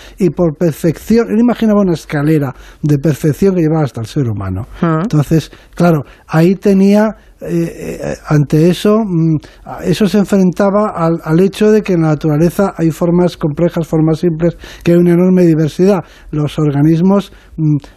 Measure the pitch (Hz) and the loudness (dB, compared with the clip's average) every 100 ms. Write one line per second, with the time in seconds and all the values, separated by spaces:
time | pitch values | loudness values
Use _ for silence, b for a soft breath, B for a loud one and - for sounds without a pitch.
0 | B B 180 - 175 147 175 139 170 143 | B B -2 0 -2 0 -4 -2 -4 -4
1 | - 226 208 208 240 220 220 208 196 160 | 0 0 2 0 0 0 0 2 0 -2
2 | - 151 147 156 123 - B B 151 147 | -6 -4 0 0 -2 -8 B B -2 0
3 | 160 139 160 139 196 180 156 160 143 - | 0 0 -2 0 0 2 0 0 -2 -6
4 | 117 147 123 101 98 95 - - 170 156 | -8 -4 -4 -4 -6 -8 -10 -4 -2 -2
5 | 202 151 139 160 - B B - 175 156 | 0 -2 0 -2 -2 B B -2 0 0
6 | - B B 160 170 190 214 196 196 208 | -4 B B 0 2 2 2 4 4 4
7 | 214 202 b _ 156 170 165 - 165 170 | 0 -4 b _ -6 -4 -4 -8 -12 -8
8 | 147 139 - 151 139 151 170 170 208 214 | -8 -8 -2 0 2 2 2 2 0 0
9 | 220 170 160 151 B B - - 185 170 | 0 0 0 -2 B B -18 -8 -4 0
10 | 202 208 196 202 185 170 202 202 214 - | 2 0 2 2 2 2 0 0 -2 -2
11 | 165 170 156 160 196 - 214 214 208 175 | -2 -2 0 2 2 2 2 2 2 0
12 | 160 151 160 147 170 - 196 - 165 151 | 0 0 0 2 0 0 -2 0 -2 0
13 | 175 175 180 - 160 143 170 175 160 160 | 0 2 0 -2 -6 -2 -2 -2 -2 0
14 | 160 156 175 160 170 - B B 175 170 | 0 0 -2 -2 -4 -4 B B 0 4
15 | 175 170 185 185 175 156 156 - 185 190 | 4 4 4 4 4 2 -2 0 0 0
16 | B B B 151 147 - 151 139 156 165 | B B B -6 -4 -2 -2 2 2 2
17 | 185 202 190 b b - 156 147 B | 2 0 -2 b b -4 0 -2 B